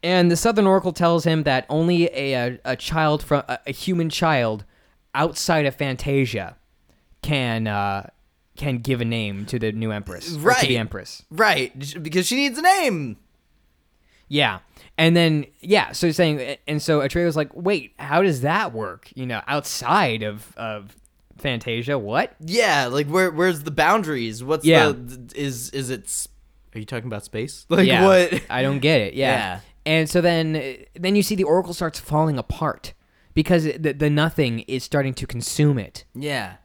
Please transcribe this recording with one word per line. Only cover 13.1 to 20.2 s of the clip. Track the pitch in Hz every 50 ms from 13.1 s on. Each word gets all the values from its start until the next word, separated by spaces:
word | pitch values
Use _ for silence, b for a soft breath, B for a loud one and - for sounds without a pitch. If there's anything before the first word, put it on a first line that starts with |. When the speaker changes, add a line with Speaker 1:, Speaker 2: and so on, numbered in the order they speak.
| 104 - _ _ _ _ _ _ _ _ _ _ _ _ _ _ _ _ _ _ _ _ _
Speaker 1:
Yeah. | _ 127 147 143 113 98 90 _ b b b b b b
And | - 160 165 170
then, | 175 170 165 156 151 143 - _ _
yeah, | - 165 202 208 - -
so | - - -
he's | 170 151
saying, | 165 175 160 151 143 127 123 143 - _
and | - 151 151
so | - - 160 147
Atreus | 139 139 - 175 175
was | 170 151
like, | 156 151 135 -
"Wait, | - 170 190 208 165 127 - _ -
how | 143 139 143 170
does | 196 196 156 127
that | 123 143 165 202 220 165 117
work, | 110 107 95 87 - _ - _
you | 135 131
know, | 123 117 107 -
outside | - 139 147 143 - - - 127 120 160 208 190 135 113 110